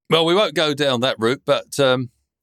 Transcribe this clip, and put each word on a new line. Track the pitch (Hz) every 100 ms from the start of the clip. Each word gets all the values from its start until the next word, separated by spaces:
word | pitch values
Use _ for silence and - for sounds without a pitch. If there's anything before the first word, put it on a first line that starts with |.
| -
Well, | 160 165
we | 175
won't | 208
go | 151 156
down | 143 143 123
that | 127 104
route, | 113 135 -
but, | 131 - -
um, | 135 127 123 _ _ _